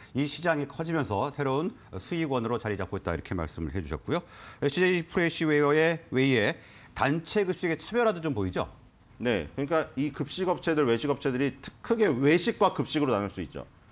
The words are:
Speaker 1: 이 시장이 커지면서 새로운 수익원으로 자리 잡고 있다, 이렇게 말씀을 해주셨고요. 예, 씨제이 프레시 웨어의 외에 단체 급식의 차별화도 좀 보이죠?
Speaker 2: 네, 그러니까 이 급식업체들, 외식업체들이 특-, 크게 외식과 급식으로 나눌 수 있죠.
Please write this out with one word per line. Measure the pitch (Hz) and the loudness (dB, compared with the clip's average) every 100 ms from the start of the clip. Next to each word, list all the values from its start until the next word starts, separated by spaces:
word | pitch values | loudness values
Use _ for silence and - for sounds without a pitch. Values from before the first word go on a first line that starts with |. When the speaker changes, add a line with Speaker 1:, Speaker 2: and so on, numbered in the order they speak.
| - | -8
Speaker 1:
이 | 120 143 | -2 -2
시장이 | 147 170 156 143 | -2 0 0 -2
커지면서 | - 165 165 107 101 135 | -6 -2 -2 0 0 -2
새로운 | 135 139 135 175 - - 95 | -2 -2 0 -2 -6 -14 -12
수익원으로 | - 175 160 131 113 117 | -6 -4 -2 -2 0 -2
자리 | 113 98 | -2 -4
잡고 | 92 98 | -4 -4
있다, | - | -4
이렇게 | 82 - | -4 -4
말씀을 | 92 78 - 80 | -4 -4 -6 -6
해주셨고요. | 85 76 76 - 165 - - - - | -6 -6 -8 -4 -4 -4 -18 -20 -4
예, | 143 | -2
씨제이 | 175 185 180 165 | 2 2 2 0
프레시 | - 170 160 160 | 0 0 0 2
웨어의 | 147 147 147 160 165 - | 4 4 4 4 0 -2
외에 | 123 135 123 107 - - - - | 2 4 4 2 0 -10 -20 -16
단체 | - 127 160 160 214 | -2 0 0 0 0
급식의 | 185 180 180 160 | 0 -2 -2 -4
차별화도 | - 233 226 180 | -2 0 2 0
좀 | 160 | -2
보이죠? | 113 95 85 113 - - _ _ - | -2 -2 -2 -6 -8 -20 _ _ -4
Speaker 2:
네, | 117 104 76 - | 0 0 -2 -6
그러니까 | 143 165 147 - | 0 0 0 -2
이 | 147 | -4
급식업체들, | 143 143 - 185 156 175 156 135 | -4 -8 -2 -2 0 0 2 4
외식업체들이 | 117 143 139 139 123 139 - | 2 2 0 0 0 -2 -2
특-, | - - | -14 -14
크게 | - 233 208 | -2 2 4
외식과 | 123 139 165 170 - 196 | 4 4 4 4 2 2
급식으로 | - 135 156 143 | 2 -2 0 2
나눌 | 107 101 | 2 0
수 | - | -6
있죠. | 82 - - - - | -10 -10 -14 -18 -20